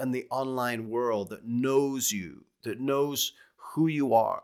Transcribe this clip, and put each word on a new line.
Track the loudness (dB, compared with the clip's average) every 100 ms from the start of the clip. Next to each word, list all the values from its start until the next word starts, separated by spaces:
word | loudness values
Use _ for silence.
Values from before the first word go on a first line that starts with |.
and | -2
the | -2 -2
online | -4 -2 -2 -2 -2 -2
world, | -2 0 0 -2
that | -8 -4
knows | 0 4 4 2 0 -2
you, | -4 -6 -12 -20 _
that | -8 -4
knows | 0 2 0 0 -4 -6 _
who | _ -6 0 2
you | 2 4
are, | 4 4 -2